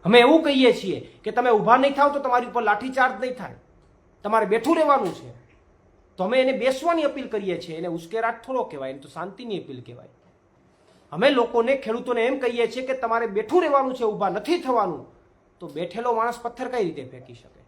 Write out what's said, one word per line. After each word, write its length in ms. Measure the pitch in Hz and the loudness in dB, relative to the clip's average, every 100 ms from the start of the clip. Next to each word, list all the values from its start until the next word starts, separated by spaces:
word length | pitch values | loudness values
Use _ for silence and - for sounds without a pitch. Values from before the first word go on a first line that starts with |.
અમે 120 | 170 240 | 8 8
એવું 240 | 247 320 | 10 6
કહીએ 280 | 311 269 254 | 6 6 6
છીએ 260 | - 196 135 - - | 4 -2 -8 -10 -12
કે 80 | 214 | -4
તમે 180 | 240 247 | 0 4
ઊભા 280 | 214 190 254 | 4 6 6
નહીં 160 | 277 | 4
થાવ 200 | 277 285 | 4 2
તો 60 | 277 | 2
તમારી 280 | 254 247 233 | 0 0 0
ઉપર 160 | 240 | -2
લાઠીચાર્જ 560 | 214 208 262 262 254 202 | 0 -2 -2 0 0 0
નહીં 160 | 262 | -8
થાય, 240 | 247 160 - _ _ _ _ _ _ | -8 -14 -16 _ _ _ _ _ _
તમારે 220 | 208 220 | 0 0
બેઠું 300 | 196 226 240 330 | 2 0 2 2
રહેવાનું 360 | 302 269 190 | 4 4 2
છે, 160 | - 123 - _ _ _ _ _ _ _ - | -6 -18 -20 _ _ _ _ _ _ _ -6
તો 40 | |
અમે 180 | 190 262 | 0 2
એને 120 | 262 | 2
બેસવાની 500 | 214 254 262 320 330 | 0 -2 0 0 0
અપીલ 240 | 285 277 233 | -2 -4 -8
કરીએ 300 | 214 196 165 | -6 -4 -6
છીએ. 160 | - 160 | -8 -10
એને 100 | 180 | -8
ઉશ્કેરાટ 540 | 165 - 220 226 233 | -8 -8 -4 -4 -6
થોડો 180 | - 262 | -6 -6
કહેવાય, 280 | - 147 131 | -6 -8 -12
એને 80 | 143 | -12
તો 100 | - | -16
શાંતિની 500 | 160 180 196 240 180 | -12 -12 -12 -10 -10
અપીલ 220 | 131 127 | -10 -16
કહેવાય. 280 | 123 120 123 _ _ _ _ _ _ _ _ _ _ | -16 -20 -20 _ _ _ _ _ _ _ _ _ _
અમે 160 | 151 262 | 2 2
લોકોને, 440 | 262 233 233 233 269 | 4 0 0 0 -2
ખેડૂતોને 440 | 220 233 247 240 | -2 -6 -4 -2
એમ 140 | 233 285 | 0 0
કહીએ 280 | 247 233 226 | -4 -2 -2
છીએ 180 | 233 | -4
કે 80 | 262 | -8
તમારે 340 | 262 226 226 226 | -6 -2 -2 -2
બેઠું 340 | 196 214 349 | -4 0 2
રહેવાનું 340 | 320 277 269 | 2 0 0
છે, 80 | 254 | -2
ઊભા 260 | 220 185 190 | -4 -2 -4
નથી 300 | 185 269 349 | -4 -4 -4
થવાનું, 440 | 262 240 190 139 113 _ _ _ _ _ | 0 -2 -2 -6 -14 _ _ _ _ _
તો 60 | 165 | -14
બેઠેલો 460 | 147 175 220 247 | -10 -8 -6 -2
માણસ 260 | 226 233 233 | -2 -2 -6
પથ્થર 280 | - - 262 | -12 -10 -6
કઈ 140 | 247 | -4
રીતે 200 | 180 147 127 | -4 -6 -16
ફેંકી 240 | 127 123 | -18 -20
શકે? 260 | 120 - _ | -20 -20 _